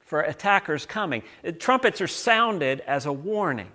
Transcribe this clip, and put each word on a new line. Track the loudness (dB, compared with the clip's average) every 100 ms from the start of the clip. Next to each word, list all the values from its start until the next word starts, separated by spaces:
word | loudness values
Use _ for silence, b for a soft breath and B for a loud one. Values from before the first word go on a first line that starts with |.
for | _ -2
attackers | -2 -2 2 2 2 -4
coming. | -4 -6 -4 -4 -6 B -10
Uh, |
trumpets | -6 2 4 4 0
are | -4
sounded | -2 2 4 4 2 0 0
as | 0 -2 -2
a |
warning. | -6 -4 -2 0 -2 -6